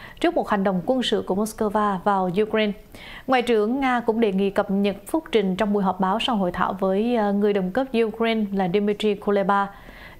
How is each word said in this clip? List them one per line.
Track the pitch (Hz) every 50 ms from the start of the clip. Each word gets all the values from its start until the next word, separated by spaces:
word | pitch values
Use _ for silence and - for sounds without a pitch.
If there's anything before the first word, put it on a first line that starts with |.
| - - - -
trước | - 349 349
một | - 320 -
hành | 220 202 190
động | 202 185 180 -
quân | - 262 254 233
sự | - 214 190 190
của | - 185
Moscow | 196 220 214 - - 220 208 202 214 208 208 196 180 -
vào | 208 202 190 185 180 170 208 214
Ukraine. | 214 220 220 214 208 202 - - - - - - - - - -
Ngoại | - 262 247 240
trưởng | 247 233 214 208 214 247 285
Nga | 269 254 247 240
cũng | 240 - 214 233
đề | 226 208 190
nghị | 190 202 196
cập | - 214 196 202
nhật | 190 196 202 202 185 - -
phúc | - - 320 320 - -
trình | 220 196 185 180
trong | 185 220 208 202
buổi | 202 190
họp | 190 - -
báo | 190 185 196 226
sau | - - 240
hội | 202 190 175 -
thảo | 180 - - 196 185
với, | 196 190 190 202 220 240 247
à, | 226 208 202
người | 202 202 202 208 202
đồng | 202 185 185
cấp | 185 262 269 262 - 226 226
Ukraine | 214 220 - 226 226 226 220 208 196 196
là | 196 190 175 175
Dmitry | 208 202 208 202 202 - 214 202
Kuleba. | 196 - 208 202 196 196 196 202 202 202 196 - - - - - - - - - -